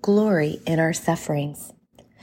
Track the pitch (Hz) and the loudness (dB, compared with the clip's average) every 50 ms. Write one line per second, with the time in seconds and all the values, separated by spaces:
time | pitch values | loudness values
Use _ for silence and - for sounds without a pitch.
0 | - 208 202 208 214 220 190 160 151 151 - - - - 160 160 160 160 170 - | 0 2 2 4 4 4 2 2 2 0 -4 -6 -4 -2 0 2 2 0 0 -2
1 | - - 165 165 - - 151 147 143 147 143 - - - - _ _ _ _ _ | -2 -2 -2 -2 -2 -4 -4 -2 -4 -4 -8 -10 -16 -20 -20 _ _ _ _ _
2 | - _ _ _ | -20 _ _ _